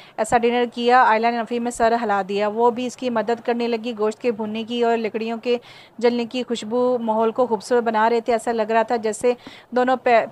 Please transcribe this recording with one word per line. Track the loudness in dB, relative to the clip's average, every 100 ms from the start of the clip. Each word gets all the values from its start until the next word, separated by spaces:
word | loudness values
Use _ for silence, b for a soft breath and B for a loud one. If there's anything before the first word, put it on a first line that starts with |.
| B B
ऐसा | 0 2
डिनर | 2 0 -2
किया?" | -2 4 4
आयला | 4 4 2
ने | -2
नफ़ी | -4 -4
में | -4
सर | 0 2
हिला | 2 0 -2
दिया। | -2 -2 -2
वो | 2 0
भी | 0 -6
इसकी | -6 -4
मदद | -2 -2 -2
करने | -2 -2 -2
लगी, | -4 -4
गोश्त | -2 -2 -2
के | -4
भुनने | -2 -4 -6
की | -6 -2
और | 0 0
लकड़ियों | -2 -4 -6 -4
के | -2 -2 B B B 0
जलने | 0 0 -4
की | -4
खुशबू | -4 -6 -2 0 0 0
माहौल | 0 0 0
को | 0 0
खूबसूरत | 0 0 0
बना | 2 2 2
रहे | 2
थे। | 0
ऐसा | -2 0
लग | -2 0
रहा | 0
था | 2 0
जैसे | -2 -2 -2 -2 B B B
दोनों | 0 2 2
पे-, | 4 4 2